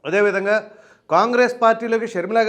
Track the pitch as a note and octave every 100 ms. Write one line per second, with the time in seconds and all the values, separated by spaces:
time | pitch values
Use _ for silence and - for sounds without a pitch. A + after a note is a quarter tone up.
0 | D3+ F#3+ G#3 G3 G3 G#3+ - - - _
1 | _ E3 A3 A#3+ B3 B3 A3+ A3+ A3+ A3+
2 | A3+ F#3 F3 A3+